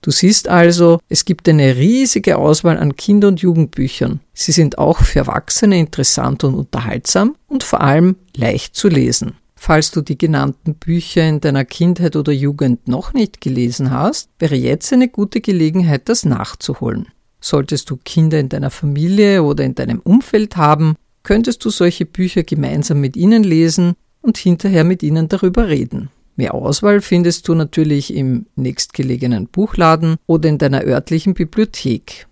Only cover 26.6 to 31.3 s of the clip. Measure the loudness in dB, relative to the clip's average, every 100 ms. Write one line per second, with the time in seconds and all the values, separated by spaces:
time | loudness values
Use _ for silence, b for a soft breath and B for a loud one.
26.6 | -4 0 2 2 2 0 2 -2 -2 -2
27.6 | 0 0 0 0 -4 -4 -2 -2 -6 -6
28.6 | -6 -6 -8 -6 -4 -2 -2 -4 -4 -4
29.6 | -2 2 2 2 0 -2 0 0 2 0
30.6 | 0 0 0 -2 -2 -2 -2